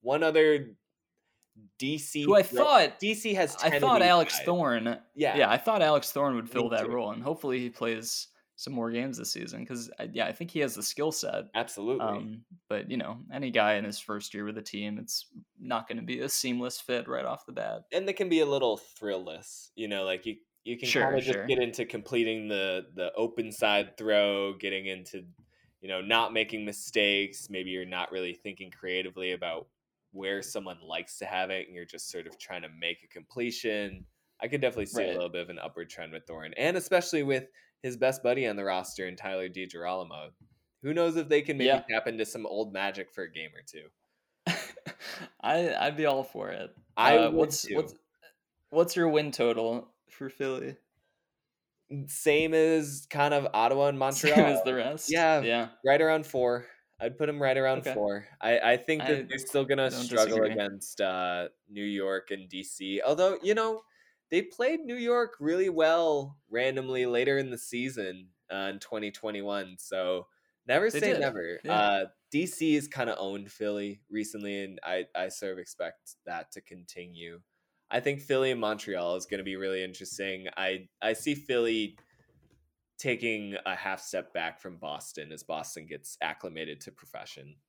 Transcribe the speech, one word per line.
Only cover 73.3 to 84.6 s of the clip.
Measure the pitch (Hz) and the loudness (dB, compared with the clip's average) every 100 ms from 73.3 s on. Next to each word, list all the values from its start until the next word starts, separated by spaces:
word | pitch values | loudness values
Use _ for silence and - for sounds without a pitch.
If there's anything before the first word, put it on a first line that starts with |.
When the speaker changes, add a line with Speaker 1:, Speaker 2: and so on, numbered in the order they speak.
| 101 101 | -6 -10
Speaker 1:
Philly | - 104 104 101 101 _ | -6 -4 -2 -6 -10 _
recently, | 107 104 104 101 101 | -6 -6 -8 -8 -6
and | 98 92 | -8 -10
I, | 82 92 90 | -4 -4 -4
I | 90 95 | -4 -6
sort | - 98 | -6 -8
of | 92 | -8
expect | 90 - 85 - - - - | -12 -10 -10 -10 -20 -18 -10
that | 85 80 | -10 -10
to | - | -18
continue. | _ 92 87 92 87 85 85 85 _ _ _ _ _ | _ -20 -16 -16 -16 -14 -16 -16 _ _ _ _ _
I | 120 | -2
think | 143 139 | 0 -4
Philly | 139 131 131 | 0 2 2
and | 123 | 2
Montreal | 107 104 104 92 87 92 | -2 -2 -4 -4 -2 -2
is | |
gonna | - 98 | -4 -6
be | 95 95 | -6 -6
really | 95 95 | -4 -4
interesting. | 92 90 92 - 98 92 92 | -6 -10 -14 -6 -6 -6 -8
I, | - 95 95 92 _ | -4 -2 -2 -8 _
I | 110 | -2
see | 110 151 | 0 -2
Philly | 143 143 123 117 113 107 - _ _ _ _ _ _ _ _ _ - | -4 0 2 2 0 -2 -8 _ _ _ _ _ _ _ _ _ -8
taking | 131 113 117 107 104 98 | -4 -2 -2 -2 -4 -6
a | 95 | -6
half | 92 98 95 | -4 -6 -6
step | - 95 80 | -6 -6 -6
back | 85 82 - | -6 -6 -8